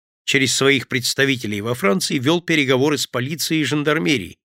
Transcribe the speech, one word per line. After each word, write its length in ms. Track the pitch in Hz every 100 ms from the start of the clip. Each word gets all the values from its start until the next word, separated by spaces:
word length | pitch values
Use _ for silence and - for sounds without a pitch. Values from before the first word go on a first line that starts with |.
| _ _ -
через 280 | 139 131
своих 340 | - 135 139 -
представителей 760 | 127 127 - 139 127 110 104
во 120 | 107
Франции 460 | 123 196 190 - 143
вел 220 | 127 170
переговоры 560 | - 160 135 131 147 143
с 100 | -
полицией 540 | 123 127 156 - 160
и 40 | 139
жандармерией, 720 | 147 147 151 175 135 87 -